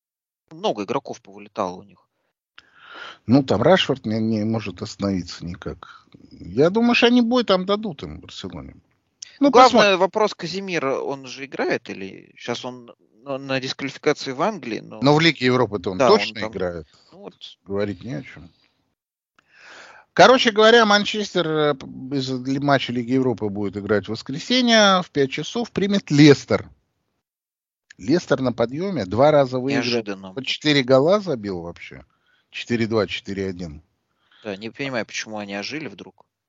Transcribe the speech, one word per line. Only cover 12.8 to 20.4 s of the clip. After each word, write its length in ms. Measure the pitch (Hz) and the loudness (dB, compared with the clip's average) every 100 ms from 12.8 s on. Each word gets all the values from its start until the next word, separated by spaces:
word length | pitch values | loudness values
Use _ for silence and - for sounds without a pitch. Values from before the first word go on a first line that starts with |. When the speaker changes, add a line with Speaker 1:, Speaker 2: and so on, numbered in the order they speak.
| 120 - 85 107 | -20 -20 _ _
Speaker 1:
на, 140 | 135 135 | -10 -10
на 220 | 139 131 | -4 -4
дисквалификации 720 | 127 - 135 - 156 143 135 | -4 -8 -10 -4 -2 -2 -6
в 80 | 127 | -4
Англии, 380 | 190 196 123 101 | -4 -4 -8 -10
но 200 | 110 110 | -10 0
Speaker 2:
Но 140 | 135 151 | 4 4
в 40 | |
Лиге 240 | 165 139 127 | 4 2 2
Европы-то 460 | 127 110 101 101 | 2 0 -2 -6
он 60 | 92 | 0
Speaker 1:
Да, 120 | 123 | 4
он 60 | 208 | 4
Speaker 2:
точно 240 | - 107 | 2 -8
Speaker 1:
там 100 | 110 | -10
Speaker 2:
играет. 360 | 98 90 85 78 _ _ | -6 -6 -6 -14 _ _
Speaker 1:
Ну 60 | 180 | -20
вот. 160 | 196 - - - - | -20 -20 -20 -20 -8
Speaker 2:
Говорить 380 | 139 - 87 | -6 -4 -6
не 120 | 113 73 | -12 -12
о 80 | |
чём. 260 | 65 - - _ _ _ _ _ _ _ _ _ _ _ - - - - _ | -14 -20 -20 _ _ _ _ _ _ _ _ _ _ _ -20 -20 -20 -20 _
Короче 380 | - 196 254 | 6 8 8